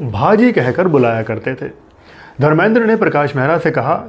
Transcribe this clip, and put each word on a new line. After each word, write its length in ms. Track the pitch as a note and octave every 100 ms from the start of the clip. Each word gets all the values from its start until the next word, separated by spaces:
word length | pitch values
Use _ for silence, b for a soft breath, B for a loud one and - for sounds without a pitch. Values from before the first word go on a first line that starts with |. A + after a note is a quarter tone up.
भाजी 480 | C3 G2 D#3 G#3+ B3
कहकर 360 | F#3+ B2+ B2 F#3
बुलाया 340 | C#3+ A#2+ A2+
करते 300 | A2+ G#2+ C3 B2+
थे। 120 | - - - B B B B -
धर्मेंद्र 440 | C#3+ D#3+ G3+ A#3 A3
ने 100 | A3
प्रकाश 400 | E3+ D3 D3 C3
मेहरा 220 | C3+ E3
से 140 | E3
कहा 220 | C3 B2+ F3